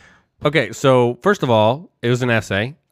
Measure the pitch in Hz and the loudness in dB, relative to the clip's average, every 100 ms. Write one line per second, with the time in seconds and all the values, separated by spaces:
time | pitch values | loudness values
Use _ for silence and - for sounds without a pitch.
0 | _ _ _ _ 147 151 104 110 139 127 | _ _ _ _ -2 -2 -4 -2 2 4
1 | 120 123 190 202 139 113 107 139 185 _ | 2 0 -2 -2 0 2 2 0 -8 _
2 | 120 123 123 113 - 98 117 156 _ | -4 -2 0 -2 -2 -6 -6 -10 _